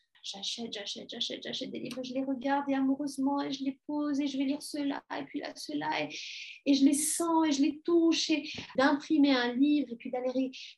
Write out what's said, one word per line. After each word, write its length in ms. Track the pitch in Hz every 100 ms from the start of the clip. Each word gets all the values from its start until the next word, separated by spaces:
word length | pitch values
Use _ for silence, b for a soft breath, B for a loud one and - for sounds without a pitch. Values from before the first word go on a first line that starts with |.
| _ _
J'achète, 480 | - 202 196 - 226
j'achète, 380 | 208 202 226 -
j'achète, 320 | 233 - -
j'achète 300 | - - -
des 80 | -
livres, 240 | - 254
je 100 | 254
les 100 | 254
regarde 460 | 269 262 269 285 277
et 60 | 269
amoureusement, 640 | 269 269 294 269 269 285
et 100 | 285
je 120 | 269
les 160 | 269 - -
pose, 320 | 294 294 277
et 80 | 294
je 100 | 269
vais 60 |
lire 180 | 269 294
cela, 420 | - 294 285 285 - -
et 40 |
puis 160 | 269 294
là, 120 | - -
cela, 340 | - 294 151 -
et, 60 | 147 B B B B B 277
et 80 | 269
je 100 | 277
les 80 |
sens, 540 | 285 - - 330 330 320
et 40 |
je 120 | 269
les 180 | 302 294
touche, 480 | - 339 330 320 -
et 180 | 302 302 B B -
d'imprimer 540 | 277 285 - 311 285 262
un 160 | 240
livre, 360 | 247 294 294 247
et 60 | 233
puis 160 | 233
d'aller 180 | 247 254
ré-, 220 | 254 254 B B